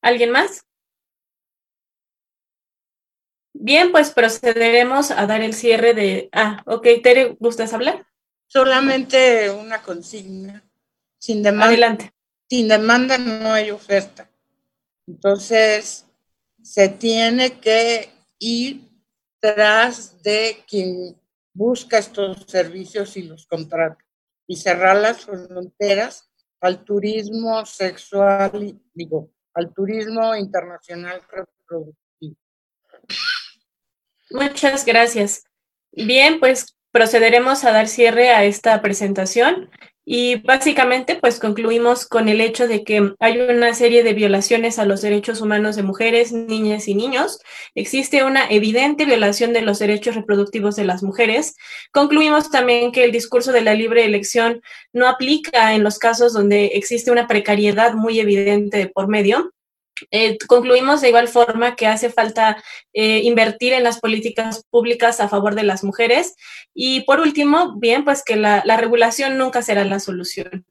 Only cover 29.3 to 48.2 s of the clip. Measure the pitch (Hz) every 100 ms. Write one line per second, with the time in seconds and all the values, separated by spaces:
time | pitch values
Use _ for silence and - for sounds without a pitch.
29.3 | _ _ 170 170 - 196 220 214 226 226
30.3 | 220 196 196 175 175 _ 175 175 180 _
31.3 | 190 185 _ _ 170 156 156 _ _ 160
32.3 | - _ _ _ _ _ _ _ - -
33.3 | - - _ _ _ _ _ _ _ _
34.3 | 247 277 277 285 269 269 233 233 233 202
35.3 | - _ _ _ _ _ - 220 254 285
36.3 | 320 262 254 - _ _ 226 220 226 226
37.3 | 240 254 277 254 220 220 233 233 226 247
38.3 | 233 202 202 226 214 208 202 202 196 190
39.3 | 233 262 370 370 _ - _ - 240 247
40.3 | 240 220 262 302 285 254 254 254 349 247
41.3 | 240 220 208 226 233 240 247 - 233 220
42.3 | 208 220 220 240 214 208 214 202 196 226
43.3 | 233 247 240 240 226 240 240 233 208 208
44.3 | 196 202 233 233 226 202 196 208 208 202
45.3 | 220 214 208 214 208 196 190 226 233 233
46.3 | 233 226 220 214 214 208 196 240 262 349
47.3 | - - - - - 208 269 269 285